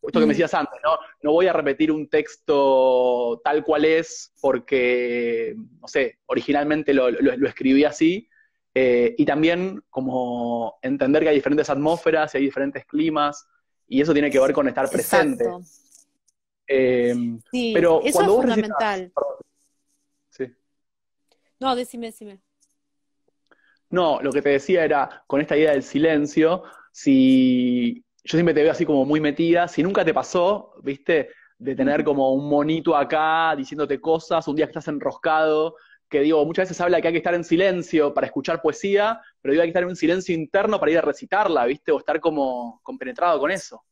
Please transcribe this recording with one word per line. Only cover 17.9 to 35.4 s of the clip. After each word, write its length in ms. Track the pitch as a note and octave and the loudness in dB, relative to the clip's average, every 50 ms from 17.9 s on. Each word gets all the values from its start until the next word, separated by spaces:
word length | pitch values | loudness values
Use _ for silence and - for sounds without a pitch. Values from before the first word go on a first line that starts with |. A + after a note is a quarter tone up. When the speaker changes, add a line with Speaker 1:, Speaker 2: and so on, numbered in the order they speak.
| D#3+ D#3+ - | 4 4 2
Speaker 2:
eso 100 | C4+ C#4+ | 0 2
Speaker 1:
cuando 200 | C4+ - F#3 G3+ | 2 2 4 4
Speaker 2:
es 40 | |
Speaker 1:
vos 80 | A#3+ B3+ | 2 2
recitas 180 | B3 A#3 G#3+ G#3+ | 2 0 -2 -4
Speaker 2:
fundamental. 460 | G#3+ A3 - A3+ G#3+ G3+ F#3+ F#3 F3+ _ | -4 -4 -4 -2 -2 -4 -6 -8 -8 _
Speaker 1:
Perdón. 220 | - C#3+ C#3+ - - - _ _ _ _ _ _ _ _ _ _ _ _ _ _ _ _ _ | -6 -6 -6 -8 -12 -18 _ _ _ _ _ _ _ _ _ _ _ _ _ _ _ _ _
Sí. 220 | _ _ C3+ A#2+ _ _ _ _ _ _ _ _ _ _ _ _ _ _ _ _ _ _ _ _ _ _ | _ _ -12 -12 _ _ _ _ _ _ _ _ _ _ _ _ _ _ _ _ _ _ _ _ _ _
Speaker 2:
No, 160 | B3+ C4+ B3+ | -4 -2 -2
decime, 300 | A#3+ B3 A#3 - A#3 A#3 A3+ | -2 -4 -8 -10 -12 -14 -14
decime. 320 | A3 - A3 G#3 G3 G3 _ _ _ _ _ _ _ _ _ _ _ _ _ _ _ _ _ _ _ _ _ _ _ _ _ _ _ _ _ _ | -14 -16 -20 -20 -20 -20 _ _ _ _ _ _ _ _ _ _ _ _ _ _ _ _ _ _ _ _ _ _ _ _ _ _ _ _ _ _
Speaker 1:
No, 300 | - F3+ F3+ D#3+ C#3+ - | -2 -2 0 0 -2 -2
lo 120 | - C#3+ B2 | -4 -2 -4
que 100 | C#3+ C#3 | -2 0
te 60 | C#3+ | 2
decía 340 | C#3 C#3 C#3 - F#3 F3 D#3+ | 0 0 0 0 0 0 2
era, 380 | D3+ D3+ C#3+ C3 - - - _ | 2 0 0 -2 -4 -8 -20 _
con 140 | _ - C#3 | _ -2 -2
esta 160 | D3+ - D#3+ | -2 0 0
idea 140 | D3 D#3 D#3 D3 | 2 2 2 2
del 100 | C#3 C3+ | 0 -2
silencio, 800 | - - C#3 D3+ D#3+ D#3+ D3 D3 C#3+ - - D#3 D#3+ F3 F#3+ - - - - - _ _ | -4 -2 0 0 2 2 2 0 0 0 2 2 2 2 0 -6 -14 -20 -20 -20 _ _
si 1120 | - - C#3 C3+ C3+ C3 C3 C3 C3 C3 B2+ B2+ B2 B2 B2 B2 B2 A#2+ A#2+ A#2+ - _ _ _ _ _ | -6 0 4 4 6 6 6 6 6 4 4 2 2 0 0 0 0 0 -2 -4 -6 _ _ _ _ _
yo 120 | - - | -2 0
siempre 180 | D#3+ F3 E3+ D#3 | 0 2 2 2
te 80 | D3+ D3 | 4 2
veo 100 | D#3+ D#3+ | 2 2
así 120 | - E3+ | 0 0
como 200 | D3+ D3+ C#3 C3 | 0 2 0 2
muy 160 | C3+ D3 D#3 | 0 0 0
metida, 480 | D3+ D3 C#3 - E3+ E3 E3 E3+ F3 E3+ | 0 -2 -2 0 0 2 2 2 0 -2
si 140 | - - D3 | -2 -2 -2
nunca 200 | F3+ G3+ G#3+ F#3 | 0 0 0 0
te 80 | D#3+ D3+ | 0 0
pasó, 600 | C#3 C3 - - F#3 F3 F#3 G#3 G3+ - - _ - - | -2 -4 -2 -2 0 0 0 0 -2 -6 -14 _ -12 -10
¿viste? 460 | C3 C#3 C#3 _ - E3+ D#3 C3 - - _ _ _ _ _ | -10 -10 -8 _ -2 0 0 0 -4 -10 _ _ _ _ _
De 180 | A#2 C3 C3+ | -8 -8 -4
tener 240 | - C3+ C#3 C#3+ D3+ | -2 0 0 0 0
Speaker 2:
Ujú. 60 | D3+ | 0
Speaker 1:
como 260 | D3 C#3+ C#3 C3+ C3 C3 | 0 0 0 2 0 0
un 140 | C3+ C#3+ D3 | 0 -2 0
monito 480 | D3 D3 D3 D3+ D#3+ E3 C#3+ E3+ D#3+ | 0 0 0 0 -2 -2 0 0 0
acá 580 | D3 C#3+ - D#3+ D#3 D#3 D#3 D#3+ D#3+ E3 D#3+ D#3 | 0 0 0 0 -2 0 0 0 0 0 0 -2
diciéndote 440 | C#3+ C3+ - - D3 D3 C#3 C#3+ C3 | -2 -6 -10 -6 -6 -4 -4 -4 -6
cosas, 480 | C#3 D#3 D#3+ E3 E3 - F3+ E3 D#3 - | -2 -2 -2 -2 -2 -2 -4 -2 -2 -2
un 80 | C#3 | -2
día 100 | D3+ D3+ | -2 -2
que 40 | D3 - | -2 -2
estás 160 | E3 D3+ - | -10 -8 -8
enroscado, 880 | D#3 C#3+ C3+ C#3+ - - - E3+ D#3 D#3 | -8 -6 -6 -6 -8 -4 -4 -2 0 2